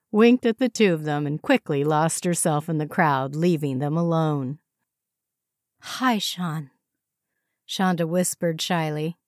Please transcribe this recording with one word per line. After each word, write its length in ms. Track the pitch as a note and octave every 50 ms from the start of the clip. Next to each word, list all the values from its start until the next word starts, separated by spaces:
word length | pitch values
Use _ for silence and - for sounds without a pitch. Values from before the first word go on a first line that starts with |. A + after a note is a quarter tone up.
| _ _ -
winked 320 | G#3 A3+ A#3 B3 B3 -
at 140 | A#3 A3+ -
the 100 | C4 B3
two 240 | - - A3 G3 E3+
of 100 | D#3 D#3
them, 220 | D3+ D3 D3 D3 C#3+
and 140 | C#3+ D#3
quickly 420 | - - C#4 B3 - - D#3 C#3 C#3
lost 400 | D3 D#3 D3+ D#3 E3 - - -
herself 460 | F3+ F3 - - F3 D3+ D3 D3 -
in 80 | E3 D3+
the 100 | D3+ D3
crowd, 480 | - - F3 D3+ C#3+ C3 C3 C#3 C#3
leaving 440 | D3+ E3 F3+ F3 D3 D3+ C#3+ C3+ B2+
them 180 | C#3+ C#3+ D3+ E3
alone. 600 | E3+ E3+ E3 D#3+ D#3+ D#3 D3+ C#3+ C3+ B2+ C#3+ - _ _ _ _ _ _ _ _ _ _ _ _ _ _ _ _ _ _ _ _ _ _ _ _
"Hi, 380 | - - - - B3+ C4 A#3 G#3
Sean," 500 | - - - F3+ F3+ E3+ D3+ D#3+ D3 C3 _ _ _ _ _ _ _ _ _ _ _ _ _ _ _ _ _ _ _ -
Shonda 400 | - - G3 F#3 F3+ D#3+ E3+ D#3+
whispered 540 | E3+ F3+ F3+ - - - - E3+ E3 D#3+
shyly. 560 | - - F#3 E3+ D#3+ D#3 D3+ D3+ D3+ E3 E3+ - _